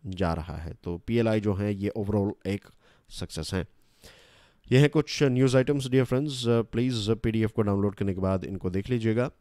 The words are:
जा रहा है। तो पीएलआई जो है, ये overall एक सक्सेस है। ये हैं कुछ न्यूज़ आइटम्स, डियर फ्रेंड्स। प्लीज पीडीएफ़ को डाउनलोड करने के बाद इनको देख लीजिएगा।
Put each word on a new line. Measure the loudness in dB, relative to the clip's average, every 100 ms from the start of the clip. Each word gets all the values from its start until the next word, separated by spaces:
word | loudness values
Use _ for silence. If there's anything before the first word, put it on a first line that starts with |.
| -12
जा | -2 -2
रहा | -2 -6 -10
है। | -12 -12
तो | -8 -8 -2
पीएलआई | 0 2 2
जो | 0
है, | 0 -2 -2
ये | -4 -4
overall | 0 0 0 -2 -6
एक | -6 -8 _ _ _ _
सक्सेस | -14 -10 -8 -4
है। | -4 -6 _ _ _ -20 -20 -20 _ _ _ 2
ये | 4
हैं | 6
कुछ | 4 -2 0
न्यूज़ | 2 4 4 4
आइटम्स, | 2 -2 2
डियर | 0
फ्रेंड्स। | 2 0 -2 -4 2
प्लीज | 2 0 -2 -2 -2 0
पीडीएफ़ | 0 0 0 0
को | 0
डाउनलोड | 0 2 0 0
करने | -4
के | 0
बाद | 0 0
इनको | -2 -6 -4
देख | -4 -2
लीजिएगा। | 0 0 0 -2 _